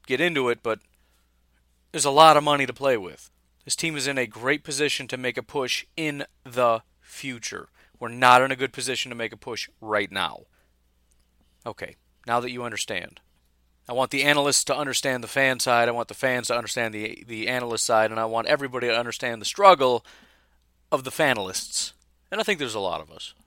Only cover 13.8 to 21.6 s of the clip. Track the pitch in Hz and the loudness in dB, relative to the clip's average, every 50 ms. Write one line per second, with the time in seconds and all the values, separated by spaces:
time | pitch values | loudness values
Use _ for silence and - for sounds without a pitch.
13.8 | _ - 120 127 127 - - 135 139 147 147 143 143 143 135 - - - 135 143 | _ -6 -2 -2 -2 0 0 0 2 4 4 4 2 2 0 0 0 0 -2 -4
14.8 | 147 135 120 - - 139 127 123 117 - - 139 135 131 131 120 - 131 120 120 | -4 -4 -4 -4 -2 -2 -4 -4 -6 -4 -2 0 2 2 2 0 0 2 4 4
15.8 | 117 120 117 120 113 - 107 - 139 131 127 123 120 - 117 120 113 110 - 127 | 4 2 0 -2 -6 -8 -6 -4 -2 -2 -2 -2 -2 -2 -4 -4 -4 -6 -4 -4
16.8 | 117 110 107 107 107 110 - - - 117 117 110 107 117 127 127 123 120 113 107 | -4 -4 -4 -8 -8 -8 -10 -12 -14 -14 -10 -6 -4 -4 -4 -4 -4 -4 -4 -4
17.8 | - - 117 110 110 107 113 113 113 113 113 113 113 - 151 143 139 131 123 123 | 0 2 4 4 4 2 0 -2 -2 -2 -2 -2 0 2 0 0 0 -6 -6 -4
18.8 | 120 120 113 117 120 120 113 - 135 123 117 110 101 - - - 202 190 180 139 | -2 0 0 0 -2 -4 -6 -6 -6 -6 -6 -6 -8 -8 0 8 8 8 8 8
19.8 | 135 127 123 117 - - - - - _ _ _ _ _ _ _ _ _ _ _ | 6 2 2 0 -2 -8 -18 -20 -20 _ _ _ _ _ _ _ _ _ _ _
20.8 | _ _ 156 135 127 131 - - 156 139 123 107 95 92 95 - | _ _ -4 -4 -4 -6 -2 0 2 2 2 0 -2 -6 -8 -8